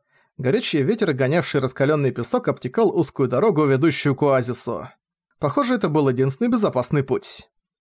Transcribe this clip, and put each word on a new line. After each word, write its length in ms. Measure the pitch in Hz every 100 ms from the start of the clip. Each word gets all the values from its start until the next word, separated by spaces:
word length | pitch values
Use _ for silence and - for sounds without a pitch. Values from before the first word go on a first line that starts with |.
| _ _ _ -
Горячий 460 | 127 208 - 160
ветер, 300 | 135 233 208
гонявший 460 | 131 127 170 - 147
раскалённый 500 | 127 - 143 156 139
песок, 380 | 120 117 247 151
обтекал 460 | 139 123 - 208
узкую 340 | 170 147 - 127
дорогу, 360 | 127 214 151
ведущую 500 | 147 135 165 143 143
к 80 | 123
оазису. 640 | 143 131 120 113 - 95 - - _ _ _ _
Похоже, 380 | 147 285 247 247
это 120 | 175
был 200 | 151 139
единственный 420 | 123 135 135 233
безопасный 540 | 233 185 127 - 147
путь. 440 | 135 117 - - - _ _ _